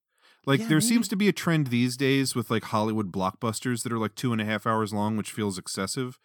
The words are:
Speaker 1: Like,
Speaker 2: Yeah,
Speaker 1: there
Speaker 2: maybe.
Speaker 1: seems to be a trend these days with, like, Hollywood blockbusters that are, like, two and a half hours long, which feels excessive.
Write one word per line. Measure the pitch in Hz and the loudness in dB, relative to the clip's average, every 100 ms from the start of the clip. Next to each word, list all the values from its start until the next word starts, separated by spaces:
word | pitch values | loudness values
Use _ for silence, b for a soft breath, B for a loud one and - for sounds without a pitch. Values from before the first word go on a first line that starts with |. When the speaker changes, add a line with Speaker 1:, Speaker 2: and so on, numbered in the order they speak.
| _ b b b | _ b b b
Speaker 1:
Like, | 135 131 | 0 2
Speaker 2:
Yeah, | 123 | 4
Speaker 1:
there | 156 | 4
Speaker 2:
maybe. | 233 | 4
Speaker 1:
seems | 240 - | 2 2
to | |
be | 196 208 | 2 2
a | |
trend | - 175 156 131 | 2 2 2 2
these | 120 123 123 | 2 0 2
days | 135 139 131 | 2 2 0
with, | 123 - | -2 0
like, | 110 | -2
Hollywood | - 110 110 110 95 | 0 0 0 -2 -2
blockbusters | 95 92 - 117 110 127 120 | -2 -2 -2 -4 -4 -4 -4
that | 117 | -4
are, | 117 | -2
like, | 107 - | -4 -2
two | 127 | -2
and | 113 | 0
a | |
half | 107 107 117 | 0 -2 0
hours | 110 104 | 0 0
long, | 107 104 110 | -2 -2 -2
which | - | -4
feels | - 104 92 | -4 -4 -4
excessive. | - 104 98 139 127 - | -8 -6 -4 -4 -8 -10